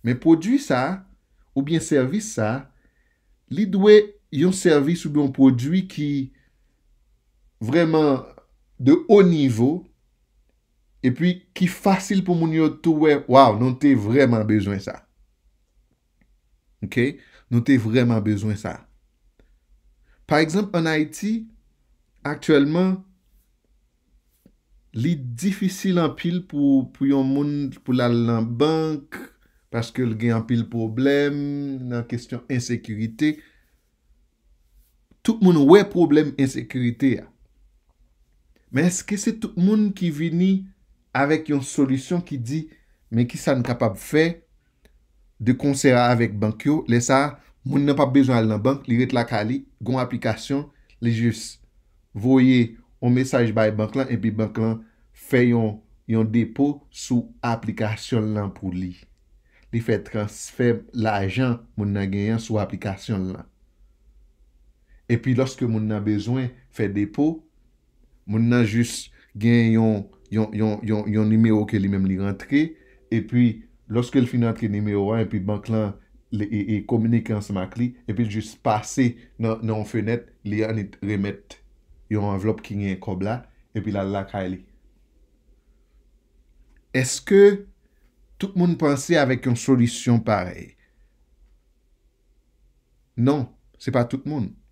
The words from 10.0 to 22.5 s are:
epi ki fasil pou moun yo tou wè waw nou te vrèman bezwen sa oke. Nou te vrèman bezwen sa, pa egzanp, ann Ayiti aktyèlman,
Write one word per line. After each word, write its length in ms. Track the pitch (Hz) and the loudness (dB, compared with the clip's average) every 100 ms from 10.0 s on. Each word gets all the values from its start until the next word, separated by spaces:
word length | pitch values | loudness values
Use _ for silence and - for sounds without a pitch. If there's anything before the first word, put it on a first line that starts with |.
| _ _ _ _ _ _ _ _ _ _ | _ _ _ _ _ _ _ _ _ _
epi 340 | 127 131 175 180 _ | -2 2 0 0 _
ki 120 | - 180 | -2 -2
fasil 520 | - 202 190 - 196 180 | 0 0 0 0 -2 0
pou 120 | 175 | 0
moun 160 | 165 | 2
yo 140 | 160 156 | 2 0
tou 360 | - 165 156 156 | 0 0 2 4
wè 140 | 143 - | 2 4
waw 280 | 123 127 104 | 6 6 4
nou 160 | 127 127 | -2 2
te 160 | 147 | 2
vrèman 520 | 127 101 131 131 117 107 | 2 2 2 2 2 2
bezwen 360 | 107 98 98 | 0 0 -6
sa 180 | 104 - _ _ _ _ _ _ _ _ _ _ _ _ _ _ _ _ _ _ | -8 -14 _ _ _ _ _ _ _ _ _ _ _ _ _ _ _ _ _ _
oke. 300 | 101 - 127 143 _ _ _ | -6 -2 -2 -4 _ _ _
Nou 160 | 120 | 0
te 140 | 117 135 | 4 2
vrèman 400 | 110 120 120 113 | 4 0 2 0
bezwen 320 | 104 101 107 101 | 0 -2 -2 -6
sa, 140 | 92 - _ _ _ _ _ _ _ _ _ _ _ _ _ _ - | -8 -12 _ _ _ _ _ _ _ _ _ _ _ _ _ _ -2
pa 140 | 151 | 0
egzanp, 300 | 160 185 208 175 | 2 0 -2 -2
ann 120 | 160 | 0
Ayiti 560 | 156 151 - 202 226 220 _ _ _ _ _ _ _ 143 | 0 -2 -4 -4 -4 -8 _ _ _ _ _ _ _ -10
aktyèlman, 680 | 151 - | -6 2